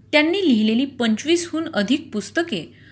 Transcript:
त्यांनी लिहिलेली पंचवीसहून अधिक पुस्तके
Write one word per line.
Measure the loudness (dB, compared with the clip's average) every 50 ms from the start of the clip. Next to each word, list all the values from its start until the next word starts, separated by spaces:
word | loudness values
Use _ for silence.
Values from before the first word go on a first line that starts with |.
| -8 0
त्यांनी | 2 2 2 2 2 2
लिहिलेली | 2 4 4 4 4 2 2 2 0
पंचवीसहून | -2 -2 -2 0 0 0 0 0 0 0 0 0 -2 -4 -4 -6 -4 -4
अधिक | -2 0 0 0 -2 -2 -4 -8
पुस्तके | -8 -6 -6 -4 -4 -4 -4 -4 -8 -8 -10 -16 -20 -20 -20